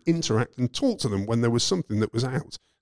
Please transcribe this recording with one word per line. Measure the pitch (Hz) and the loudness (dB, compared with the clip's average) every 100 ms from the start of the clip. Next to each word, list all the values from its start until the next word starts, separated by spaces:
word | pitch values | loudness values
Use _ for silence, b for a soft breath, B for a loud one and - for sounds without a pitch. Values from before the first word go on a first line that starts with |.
| - | -2
interact | 165 - 110 123 - | 0 2 0 0 -2
and | 123 | -4
talk | - 269 220 | 0 0 0
to | 117 | -2
them | 98 101 | -2 0
when | 117 | 2
there | 120 | 2
was | 120 | 2
something | - 185 - 104 | 0 -2 0 -2
that | 107 | 0
was | 113 | 0
out. | 127 131 - - _ _ | -2 -4 -8 -14 _ _